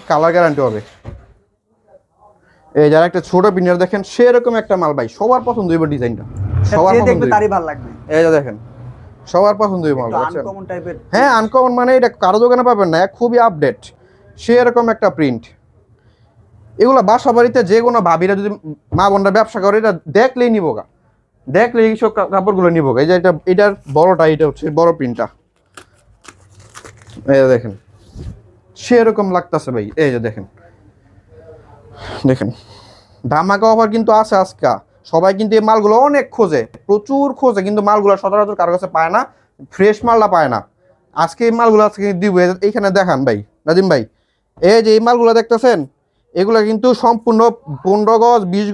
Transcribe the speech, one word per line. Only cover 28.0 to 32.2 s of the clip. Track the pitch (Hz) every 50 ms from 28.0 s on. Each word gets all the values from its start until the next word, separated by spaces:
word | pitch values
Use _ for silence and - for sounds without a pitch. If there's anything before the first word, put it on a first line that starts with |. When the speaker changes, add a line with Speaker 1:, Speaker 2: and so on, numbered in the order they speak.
| _ _ - - - - - - _ _ _ _ _ _ _
Speaker 1:
সেরকম | - - - 240 240 226 226 214 214 202 190
লাগতাছে | 180 180 - - - 151 - -
ভাই। | 123 117 104 104 -
এই | - 151 143
যে | 123 120
দেখেন, | 113 113 104 107 92 - _ _ _ - _ _ _ _ _ _ _ _ _ _ _ _ - - - - - - - - - - - - - - - - - -